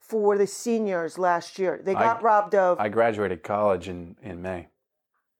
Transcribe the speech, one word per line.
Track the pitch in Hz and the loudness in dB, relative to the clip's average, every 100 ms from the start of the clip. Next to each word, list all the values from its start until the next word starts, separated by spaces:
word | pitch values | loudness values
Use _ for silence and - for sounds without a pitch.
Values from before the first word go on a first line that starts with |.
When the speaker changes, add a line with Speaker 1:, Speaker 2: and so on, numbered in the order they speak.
Speaker 1:
for | _ 220 208 202 | _ 0 2 2
the | 196 | 0
seniors | - 240 233 214 180 165 156 | -2 -4 -2 -2 -4 -4 -2
last | 185 170 170 - | 0 0 -4 -4
year. | 185 170 | -4 -2
They | 175 | -4
Speaker 2:
I | 190 | 0
Speaker 1:
got | 220 233 | 0 2
robbed | 220 208 208 | 4 4 4
of | 202 185 175 | 2 4 2
Speaker 2:
I | 107 | 0
graduated | 107 117 107 101 90 | 2 2 2 -2 -4
college | - 104 104 92 90 | -4 0 2 0 -2
in, | 90 85 - | -12 -14 -18
in | 110 87 | -14 -12
May. | 90 90 85 _ _ _ _ _ _ | -8 -10 -12 _ _ _ _ _ _